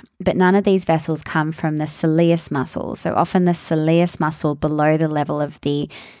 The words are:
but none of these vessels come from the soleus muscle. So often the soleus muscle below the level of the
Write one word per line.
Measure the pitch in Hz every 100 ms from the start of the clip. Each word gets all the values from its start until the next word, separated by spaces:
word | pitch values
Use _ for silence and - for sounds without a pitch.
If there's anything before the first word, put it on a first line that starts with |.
| - -
but | 185 151
none | 185 196
of | 202
these | 190
vessels | - 160 156 156
come | - 160 156
from | 156 160 151
the | 156
soleus | - 165 160 170 165 -
muscle. | 170 165 - - -
So | -
often | - 170 190 180
the |
soleus | 170 - 160 156 165 175 -
muscle | 156 156 156 147
below | 151 151 151 156
the | 160
level | 151 143 147
of | 147 147
the | 147 147 151 - - -